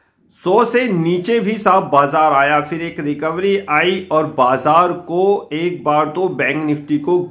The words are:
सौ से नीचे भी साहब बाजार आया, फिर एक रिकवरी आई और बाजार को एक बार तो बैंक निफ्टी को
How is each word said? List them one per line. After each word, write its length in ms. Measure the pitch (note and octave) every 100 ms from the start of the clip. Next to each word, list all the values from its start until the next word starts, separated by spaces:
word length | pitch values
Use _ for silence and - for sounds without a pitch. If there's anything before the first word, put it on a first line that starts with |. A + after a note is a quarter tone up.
| _ _ _ _
सौ 220 | F3 G3 A#3
से 220 | A#3+ B3+
नीचे 500 | F#3 E3 F3 F3 A#3
भी 180 | G3 A3
साहब 320 | G3+ F#3+ D#3+
बाजार 420 | C#3+ C#3+ D#3 D#3
आया, 260 | C#3 C#3 D3
फिर 200 | D3 E3
एक 180 | E3 E3
रिकवरी 580 | D3 D3 D#3 D#3+ G3 G3 G3
आई 360 | D3+ F3 F#3+ -
और 160 | D#3 D#3
बाजार 600 | D3 B2+ C3 D3+ D#3+ F3+ E3+
को 480 | - E3+ F#3+ G3+ -
एक 300 | D3+ E3+ E3+
बार 220 | C#3 D3 D3+
तो 220 | D3+ F#3
बैंक 340 | C3+ B2+ C#3+
निफ्टी 340 | D3+ D3 - D3
को 180 | C#3+ F3 D3+